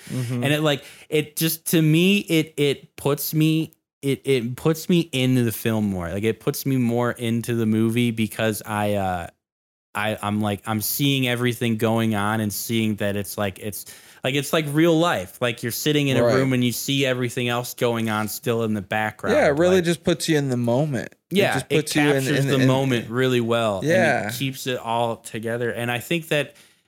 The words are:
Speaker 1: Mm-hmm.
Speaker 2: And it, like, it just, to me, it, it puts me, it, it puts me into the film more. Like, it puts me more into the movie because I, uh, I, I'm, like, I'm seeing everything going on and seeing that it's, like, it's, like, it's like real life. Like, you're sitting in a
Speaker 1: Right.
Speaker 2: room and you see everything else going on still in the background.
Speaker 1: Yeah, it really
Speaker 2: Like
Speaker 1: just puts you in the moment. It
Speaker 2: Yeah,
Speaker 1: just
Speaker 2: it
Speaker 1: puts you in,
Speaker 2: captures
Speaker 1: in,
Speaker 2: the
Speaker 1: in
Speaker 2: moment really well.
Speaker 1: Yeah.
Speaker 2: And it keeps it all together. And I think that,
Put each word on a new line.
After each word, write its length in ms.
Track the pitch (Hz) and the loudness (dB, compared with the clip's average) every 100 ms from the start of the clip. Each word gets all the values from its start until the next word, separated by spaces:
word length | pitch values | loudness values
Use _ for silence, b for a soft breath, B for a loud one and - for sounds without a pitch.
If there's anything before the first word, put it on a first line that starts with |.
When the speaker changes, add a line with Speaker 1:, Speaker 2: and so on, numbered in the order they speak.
| B | B
Speaker 1:
Mm-hmm. 340 | 127 120 123 | -6 -4 -2
Speaker 2:
And 80 | 123 | 0
it, 80 | 151 | 2
like, 220 | 156 143 B B B | 2 0 B B B
it 260 | 156 151 - | -2 -2 -2
just, 300 | 160 160 - | -2 -2 0
to 140 | 170 | 2
me, 340 | 156 156 180 202 | 4 6 4 2
it, 380 | - 165 156 - | 2 0 0 0
it 380 | 143 131 - - | 0 -2 -8 -6
puts 360 | 139 147 - | -2 -2 -2
me, 420 | 156 156 156 156 _ _ _ | 2 2 2 -2 _ _ _
it, 200 | 139 135 135 | -4 -2 0
it 300 | 131 117 123 | 0 0 -2
puts 340 | 156 160 - | -2 -2 2
me 120 | 175 - | 2 2
into 320 | 131 127 127 | 0 2 2
the 80 | 117 | 2
film 340 | - 117 113 104 | 0 -2 0 0
more. 240 | 95 85 | -2 -4
Like, 140 | 98 | -2
it 160 | 110 110 | -2 -2
puts 260 | - 143 139 | -4 -4 -2
me 120 | 131 | 0
more 340 | 117 120 120 | 0 0 0
into 420 | - 117 117 113 | -2 -2 -2 -2
the 140 | 117 110 | 0 2
movie 420 | 110 113 117 120 | 2 2 2 0
because 540 | 113 107 - 113 104 - | 0 -4 -2 -2 -2 -4
I, 300 | 104 104 101 | -2 0 0
uh, 320 | 95 90 82 - _ _ _ _ _ | -2 -4 -6 -14 _ _ _ _ _
I, 240 | 104 107 107 | -6 -4 -4
I'm, 180 | 104 104 | -2 -2
like, 220 | 107 101 - | -2 -2 -4
I'm 140 | 107 | -4
seeing 480 | 104 - 139 135 127 | -4 0 0 2 0
everything 480 | 123 123 117 120 110 | 0 -2 0 -2 0
going 400 | 113 113 113 104 | 0 2 0 0
on 240 | 104 110 | 0 0
and 120 | 107 | -2
seeing 420 | 104 - 113 110 104 | -4 -4 -2 0 -2
that 220 | 101 101 | -2 -4
it's, 200 | 101 - | -6 -4
like, 220 | 101 95 | -4 -4
it's, 260 | 110 - - B B B | -10 -12 -14 B B B
like, 120 | 131 139 | -2 -2
it's 180 | 139 | 0
like 100 | 170 151 | -2 0
real 280 | 147 165 160 | 2 4 4
life. 400 | 170 123 92 - | 2 0 -6 -4
Like, 220 | 120 117 | -4 -2
you're 80 | 120 | -6
sitting 340 | - 151 147 143 | -2 0 2 2
in 80 | 131 | 4
a 80 | |
Speaker 1:
Right. 120 | 120 113 | 4 4
Speaker 2:
room 180 | 135 | 2
and 100 | 127 | 2
you 80 | 123 | 0
see 340 | 113 - 139 131 | -2 -2 0 0
everything 440 | 127 123 131 120 | 0 -2 -2 -2
else 240 | 120 123 | -2 -4
going 360 | - 120 117 113 | -2 0 0 0
on 200 | 107 107 | 0 -2
still 340 | - 123 113 | -4 -2 0
in 100 | 113 | 0
the 80 | 107 | -2
background. 540 | 92 110 107 - - 294 | -2 -2 -2 -2 0 2
Speaker 1:
Yeah, 120 | 165 | 4
it 100 | 143 | 4
really 160 | 180 185 | 4 4
Speaker 2:
Like 80 | |
Speaker 1:
just 220 | 170 165 - | 2 0 0
puts 240 | 170 - | 0 0
you 80 | 156 | 0
in 100 | 139 | 2
the 80 | 123 | 0
moment. 540 | 120 120 151 120 - - _ | 2 2 0 -2 -6 -14 _
It 80 | 185 | 0
Speaker 2:
Yeah, 160 | 175 104 | 0 0
Speaker 1:
just 100 | - | 0
Speaker 2:
it 60 | 147 | -2
Speaker 1:
puts 200 | 151 156 | 0 0
you 40 | |
in, 200 | 147 139 | 2 2
Speaker 2:
captures 160 | 131 143 | 0 0
Speaker 1:
in, 80 | 139 | 2
Speaker 2:
the 140 | 139 | 2
Speaker 1:
in 60 | 131 | 4
Speaker 2:
moment 420 | 131 135 120 101 | 2 2 0 -2
really 320 | 120 131 123 | -2 0 2
well. 400 | 113 117 113 98 | 2 0 0 0
Speaker 1:
Yeah. 380 | 139 180 165 117 | 2 2 4 2
Speaker 2:
And 80 | 104 | -2
it 60 | 123 | -4
keeps 280 | 135 131 131 | -6 -4 -6
it 140 | 123 | -6
all 380 | 117 117 120 110 | -2 0 0 -2
together. 520 | - 113 113 120 120 | -8 -8 -6 -4 -4
And 200 | 107 120 | -4 -4
I 80 | 120 | -4
think 300 | - 170 156 | -2 -4 0
that, 260 | 151 139 b b b | -2 -2 b b b